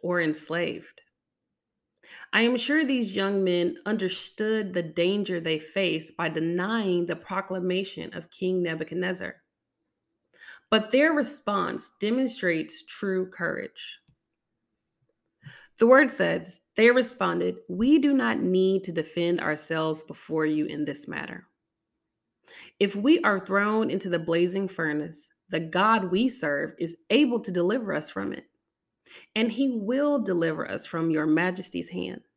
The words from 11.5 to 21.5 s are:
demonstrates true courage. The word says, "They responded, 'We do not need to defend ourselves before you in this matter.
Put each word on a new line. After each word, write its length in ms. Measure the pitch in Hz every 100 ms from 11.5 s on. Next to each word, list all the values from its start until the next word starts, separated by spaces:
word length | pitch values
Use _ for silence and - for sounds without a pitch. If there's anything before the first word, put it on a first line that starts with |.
| 202 170 - - -
demonstrates 840 | 208 247 262 - 180 165 151 -
true 460 | - - 202 185 185
courage. 720 | - 170 - - - - - _ _ _ _ _ _ _ _ _ _ _ _ _ _ - - - -
The 80 | 226
word 240 | 262 269
says, 500 | - 175 165 165 - _
"They 160 | - 226
responded, 680 | 247 240 - 180 175 180 180 -
'We 320 | 180 240 311
do 120 | 285
not 260 | 269 233 220
need 460 | 180 185 190 190
to 80 | 190
defend 480 | 165 156 - 170 175
ourselves 600 | - 151 - 160 160 156
before 440 | 156 - - 160 156
you 200 | 156 147
in 180 | 147
this 240 | 147 143 -
matter. 400 | 151 151 - -